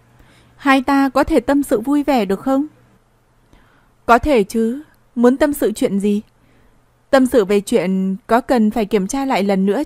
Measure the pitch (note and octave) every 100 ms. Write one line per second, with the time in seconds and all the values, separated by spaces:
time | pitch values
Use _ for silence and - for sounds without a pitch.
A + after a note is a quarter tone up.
0 | _ _ _ _ _ _ C#4 C4+ C4 C#4
1 | C4+ C4 D#4 D4+ A#3+ C#4+ C#4 A3+ B3 D4
2 | C#4+ C4 G3 F#3+ C4 C4+ D4+ _ _ _
3 | _ _ _ _ _ _ _ _ _ _
4 | - A#3+ D4+ B3+ G3 A3+ A3+ C4+ D#4 _
5 | _ A#3+ A#3+ C4+ D4+ C#4+ A3+ G#3+ B3 G3
6 | G#3 G#3 - _ _ _ _ _ _ _
7 | - C4+ B3+ C4 F#3+ G#3 G3+ A3+ F3+ F#3+
8 | F#3+ F#3+ - A#3 - C4 G#3+ A#3 G3+ G#3+
9 | F#3+ C4+ C4+ G#3 G3+ G3 G3 G#3+